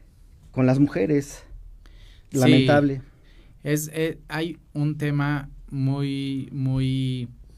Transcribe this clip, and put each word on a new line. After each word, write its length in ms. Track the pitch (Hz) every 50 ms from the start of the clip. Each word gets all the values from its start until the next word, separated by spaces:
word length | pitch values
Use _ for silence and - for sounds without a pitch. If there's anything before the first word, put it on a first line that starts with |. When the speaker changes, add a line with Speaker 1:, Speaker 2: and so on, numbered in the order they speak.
| - - _ _ - - - - - -
Speaker 1:
con 140 | - 131 131
las 140 | 127 127 135
mujeres. 680 | 143 143 - 175 190 - 151 143 143 - - - - - - - - - - - - - - - - - - - - -
Speaker 2:
Sí. 100 | - 135
Speaker 1:
Lamentable. 600 | 127 127 127 131 131 131 147 147 147 143 135 131 - - - _ _ - - - - - - - -
Speaker 2:
Es, 260 | 143 147 151 151 151 -
eh, 260 | 165 160 165 160 - - -
hay 300 | 151 156 165 175 160 - - _ -
un 240 | 147 147 151 151 147
tema 520 | 151 147 143 143 143 143 147 143 147 147 - - - -
muy, 760 | 143 135 131 135 135 139 139 139 139 139 139 139 135 135 135 135
muy, 800 | 135 143 131 131 131 131 131 131 131 135 131 131 127 127 120 120 - - - - -